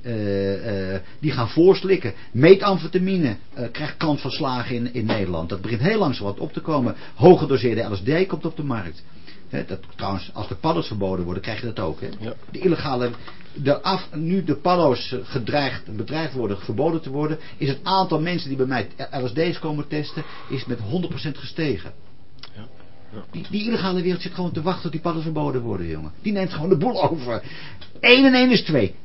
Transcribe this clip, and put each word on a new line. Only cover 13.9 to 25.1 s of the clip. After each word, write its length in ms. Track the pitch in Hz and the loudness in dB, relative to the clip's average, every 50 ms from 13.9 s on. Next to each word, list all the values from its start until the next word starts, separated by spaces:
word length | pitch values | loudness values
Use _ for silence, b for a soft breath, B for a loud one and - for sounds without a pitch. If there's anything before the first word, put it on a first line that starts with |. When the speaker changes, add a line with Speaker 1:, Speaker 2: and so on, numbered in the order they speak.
| 190 - - - - | 0 0 -2 -6 -6
Speaker 1:
nu 300 | 147 160 165 185 196 175 | -4 -2 0 0 0 2
de 120 | - 143 | 0 -2
paddo's, 560 | - - 180 180 175 165 143 117 - - - | 0 2 2 4 6 6 4 4 2 -2 -6
eh, 80 | 127 117 117 | -6 -6 -6
gedreigd, 720 | - - 131 110 - 139 147 139 127 - - - - 104 | -4 -4 -4 -2 0 0 0 0 0 -2 -6 -8 -8 -8
bedreigd 380 | 107 104 - 139 156 160 143 131 | -8 -6 -4 -4 -4 -4 -4 -2
worden, 260 | 131 117 101 101 95 | -2 -2 -2 -2 -4
verboden 420 | - - 113 110 147 165 165 160 | -4 -6 -2 0 0 0 0 -2
te 80 | - 139 | -4 -4
worden, 300 | 131 143 151 151 156 156 B B B | -4 -2 -2 -2 -4 -6 B B B
is 100 | B - | B -2
het 120 | 135 135 - - | -2 -2 -2 0
aantal 380 | 180 190 190 185 - 165 151 | 2 2 2 4 2 0 0
mensen 260 | 156 175 180 160 - 135 | 0 0 -2 -2 -4 -4
die 80 | 135 | -2
bij 80 | 131 127 | -2 0
mij 220 | 131 131 120 107 - - - 127 - | 0 0 -2 -2 -4 -6 -8 -8 -6
L 140 | - 139 123 | -6 -4 -4
S 60 | 123 107 | -2 0
D's 260 | 147 165 180 160 - | 0 0 0 0 -2
komen 280 | - 156 151 147 143 | -4 -4 -4 -4 -4
testen, 360 | - 156 151 143 - - 160 147 B B B B B | -4 -4 -4 -6 -6 -8 -8 -8 B B B B B
is 160 | 143 131 - | -6 -6 -4
met 140 | - 123 120 | -4 -4 -4
honderd 300 | 107 98 139 185 180 - | -4 -2 -2 -2 -2 -4
procent 280 | - - - 156 135 | -6 -6 -6 -6 -6
gestegen. 540 | - - - - - 160 143 110 95 - - - - - - - - - - - - - - - | -6 -8 -8 -4 -2 -2 -2 -2 -2 -4 -10 -10 -10 -12 -12 -12 -12 -12 -12 -12 -12 -12 -10 -12
Speaker 2:
Ja. 120 | 104 110 - - - - - - - - - 107 | -12 -12 -12 -12 -12 -12 -12 -12 -12 -12 -10 -10
Ja. 100 | 107 - - | -10 -10 -8
Speaker 1:
Die, 140 | - 165 - - | -8 -8 -6 -4
die 160 | - 208 214 | -4 -2 0
illegale 360 | 233 226 170 170 190 180 180 | 0 0 0 0 0 0 2
wereld 200 | 170 185 180 165 | 2 0 0 0
zit 120 | - 185 - | -4 -6 -4
gewoon 180 | - 180 175 | -4 -4 -2
te 100 | - 165 | -2 -2
wachten 200 | 151 185 180 - | 0 0 -2 -2
tot 100 | - 165 | -4 -4
die 100 | 147 156 | -4 -2
paddo's 220 | - 175 | -2 -2